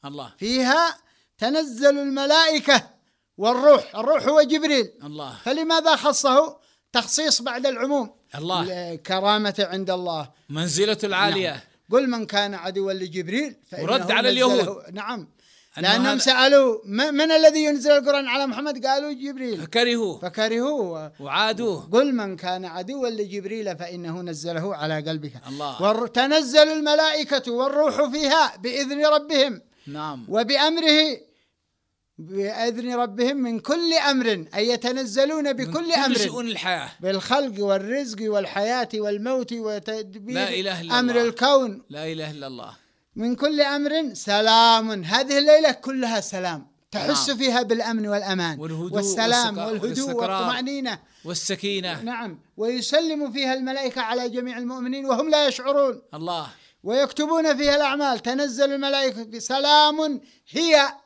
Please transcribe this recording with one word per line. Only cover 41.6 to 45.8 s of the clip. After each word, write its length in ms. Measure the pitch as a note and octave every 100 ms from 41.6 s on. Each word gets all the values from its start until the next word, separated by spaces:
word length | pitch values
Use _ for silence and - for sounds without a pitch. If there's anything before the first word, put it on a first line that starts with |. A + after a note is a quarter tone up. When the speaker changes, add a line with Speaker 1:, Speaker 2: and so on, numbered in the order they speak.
| B3 G3 _
Speaker 1:
لا 220 | D3 D#3+
إله 200 | D#3+ D#3
إلا 160 | D3 C#3
الله. 240 | B2 A2 - _ _ _ -
Speaker 2:
"من 200 | A#3 B3
كل 260 | C#4+ D4+
أمر 520 | C#4 C#4+ D4 D#4 D4+
سلام". 880 | G3+ - G3+ A3 A3+ A#3 A3+ A3 G#3
هذه 340 | E3 A3+ C4+ C#4
الليلة 340 | D4 D4+ D#4
كلها 480 | C4+